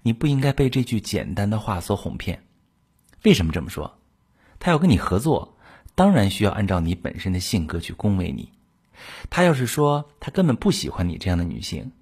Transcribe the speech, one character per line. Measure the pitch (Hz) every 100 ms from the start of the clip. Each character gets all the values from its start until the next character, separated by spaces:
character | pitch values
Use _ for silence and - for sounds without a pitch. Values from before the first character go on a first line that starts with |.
你 | 113
不 | 113 156
应 | 139
该 | 139
被 | 135 135
这 | 131
句 | 123 110
简 | - 95 53 -
单 | 101
的 | 107
话 | - 92
所 | - 98
哄 | - -
骗。 | - 85 _ _ _ _ _ _ _ - 220
为 | 190
什 | 82
么 |
这 | 85
么 | 65
说？ | - 73 _ _ _ _ _ _ -
他 | -
要 | 156
跟 | 175
你 | 123
合 | - -
作， | 151 139 - _ - - _
当 | - 190
然 | 170 98
需 | -
要 | 101
按 | - 95
照 | 90
你 | 82 90
本 | - -
身 | 95
的 | 90
性 | 90 104 78
格 | 85
去 | -
恭 | 90 107 95
维 | 85
你。 | 65 - _ _ _ _ - - - -
他 | -
要 | 180
是 | 139 120
说 | - 147 147 147 _
他 | -
根 | 190 175
本 | 117
不 | -
喜 | - 67
欢 | - 87
你 | 82
这 | 92
样 | 87
的 |
女 | 85 57
性 | - 82 117 -